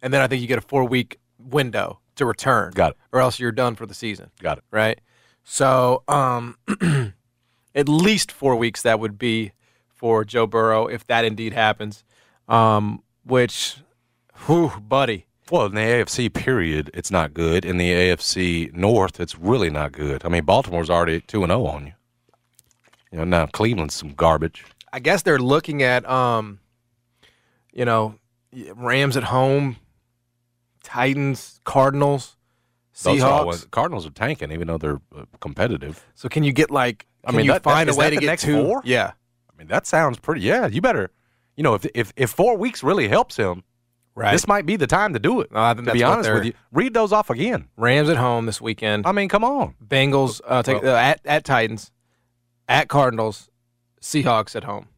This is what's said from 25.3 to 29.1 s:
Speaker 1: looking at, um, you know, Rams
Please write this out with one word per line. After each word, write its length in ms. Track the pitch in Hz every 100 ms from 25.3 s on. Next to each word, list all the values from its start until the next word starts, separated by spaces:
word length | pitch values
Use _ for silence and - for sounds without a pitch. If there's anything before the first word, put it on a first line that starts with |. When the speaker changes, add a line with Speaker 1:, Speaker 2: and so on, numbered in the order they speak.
| 143
Speaker 1:
looking 440 | 127 143 165 147
at, 260 | 131 127 120
um, 500 | 127 123 117 107 98 _ _ _ _ _ _ _ _ _ _ _
you 140 | - 123
know, 300 | 113 110 107 _ _ _ 127 113 101
Rams 400 | 123 127 143